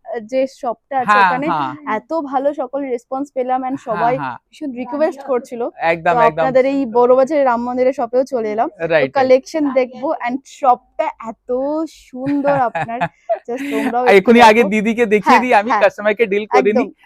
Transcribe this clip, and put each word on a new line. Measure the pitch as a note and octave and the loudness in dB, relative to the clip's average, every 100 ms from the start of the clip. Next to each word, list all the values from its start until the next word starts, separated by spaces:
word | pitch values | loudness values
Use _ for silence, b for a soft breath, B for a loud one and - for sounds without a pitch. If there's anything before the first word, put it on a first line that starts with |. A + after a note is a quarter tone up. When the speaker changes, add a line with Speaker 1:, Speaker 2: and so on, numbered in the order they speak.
| - A#3+ G#3+ | -12 -12 -6
Speaker 1:
যে | C4 C4 | -4 -4
শপটা | - A#3 A3 - C4+ | -4 -8 -8 -6 -2
আছে, | A#3+ | 2
Speaker 2:
হ্যাঁ, | G#3 F#3+ | 4 4
Speaker 1:
ওখানে | E3+ - | 0 -2
Speaker 2:
হ্যাঁ। | D#3+ C3 G3 D4 G#3+ | -2 -4 -6 -6 -6
Speaker 1:
এত | A3 | -6
ভালো | D#4+ C#4+ C4+ C#4 | -6 -4 -2 -2
সকল | D4+ C4 C#4 | -4 -6 -6
রেসপন্স | C#4 B3+ - C4 C#4+ | -6 -8 -8 -8 -8
পেলাম | - B3 B3+ | -6 -4 -4
and | B3+ C4+ | -4 -8
Speaker 2:
হ্যাঁ, | - G#3+ | -6 -2
Speaker 1:
সবাই | A#3 C4 | -2 -2
Speaker 2:
হ্যাঁ। | C3+ A#2 _ | -6 -10 _
Speaker 1:
ভীষণ | - D4+ | -14 -12
রিকোয়েস্ট | A#3+ B3 C#4+ D#4 C4+ | -10 -8 -2 -2 -4
করছিল। | C4+ B3 B3 A#3 B3 - | -4 -4 -4 -8 -8 -4
Speaker 2:
একদম, | D#3+ E3+ E3 | -2 0 0
Speaker 1:
তো | A#3+ | 2
Speaker 2:
একদম। | A#3 D#3 | 2 2
Speaker 1:
আপনাদের | D#3+ C4 C4 | 0 2 2
এই | C#4 C4 | 0 -2
বড়বাজারের | A3+ A#3+ B3+ C4 D4+ C4 | 2 4 4 2 2 2
রাম | A#3 | 0
মন্দিরের | A#3+ B3 B3+ | -2 -2 -2
শপেও | C#4 A#3 B3 | -2 -2 -2
চলে | C4+ B3+ A3 | -2 -2 -4
এলাম। | G#3+ C#4+ | -2 -4
তো | - | -4
Speaker 2:
রাইট, | E3 | -2
রাইট। | D#3+ C4 | 0 0
Speaker 1:
কালেকশন | C4+ C4 C4 - D#4+ C#4+ | 0 4 2 2 -4 -2
দেখবো | C4 B3 A#3+ C4+ | 0 -2 -4 -6
and | D#4 A#3+ C4 - | -4 -6 -8 -10
শপটা | - C#4 B3 _ - D#4 - A3+ | -2 2 2 _ -6 -6 -6 -12
এত | A3+ - B3 C4+ D4+ D#4+ | -12 -6 -4 -2 -4 -6
সুন্দর | - - B3 C4+ C#4+ C#4 | -10 -18 -10 -4 -2 0
আপনার। | C#4 A#3+ E3+ D#3+ A#3 | 0 0 -2 -6 -6
Speaker 2:
<laughs> | E3+ _ - A#4+ - | -6 _ -6 -6 -6
Speaker 1:
Just | B3+ C#4 | -8 -4
তোমরাও | C#4 B3+ A#3 B3 | -4 -2 0 4
Speaker 2:
আর | G3 | 6
Speaker 1:
একটু | F#3+ | 6
Speaker 2:
এখনই | A#3 | 8
আগে | A#3 A3 | 8 6
Speaker 1:
দেখো। | A3 | 2
Speaker 2:
দিদিকে | G#3+ G#3+ A3+ A#3 | 0 0 0 2
দেখিয়ে | G#3 B3 | 2 4
Speaker 1:
হ্যাঁ, | B3 | 4
Speaker 2:
দিই, | B3 | 4
আমি | A3+ G#3+ | 2 2
Speaker 1:
হ্যাঁ। | A3+ | 2
Speaker 2:
কাস্টমারকে | G3+ - G#3 G#3 A3+ | 2 0 -2 0 0
ডিল | G3+ G#3+ | -2 0
করে | B3+ B3+ | 0 2
Speaker 1:
একদম, | G#3+ | 0
Speaker 2:
নিই। | C4 - | -2 -6